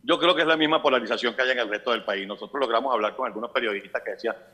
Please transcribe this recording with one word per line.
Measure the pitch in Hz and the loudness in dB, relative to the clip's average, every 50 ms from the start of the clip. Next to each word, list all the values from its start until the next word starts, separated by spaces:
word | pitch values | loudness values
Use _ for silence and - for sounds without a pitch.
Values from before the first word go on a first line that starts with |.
| - | 2
Yo | 123 170 151 | 0 0 4
creo | 156 175 175 | 4 4 4
que | 156 | 4
es | 165 156 | 4 2
la | 160 | 4
misma | 156 156 151 160 151 | 4 4 2 2 4
polarización | 151 147 127 123 117 104 120 107 - 120 110 | 4 4 4 4 2 0 -2 0 0 -2 0
que | - | 0
hay | 127 127 | 0 2
en | 131 123 | 2 0
el | 117 101 | 0 -2
resto | 104 104 - 123 | -4 -4 0 -2
del | 117 110 - | -2 0 -2
país. | - 101 98 95 | -4 -4 -4 -4
Nosotros | 95 104 - 110 95 - 143 | -6 -8 -10 -10 -10 -4 -2
logramos | 135 117 113 113 127 135 | 0 0 0 0 2 0
hablar | 123 110 104 104 101 | 0 0 0 -2 -2
con | - 131 | -4 -6
algunos | 117 95 107 117 120 | -6 -6 -8 -10 -4
periodistas | - 131 120 110 101 98 92 90 - 120 | -4 -2 -2 -2 -4 -4 -8 -6 -8 -6
que | - 110 | -6 -6
decían | 98 95 113 113 104 - - - | -10 -4 -4 -6 -6 -6 -12 -20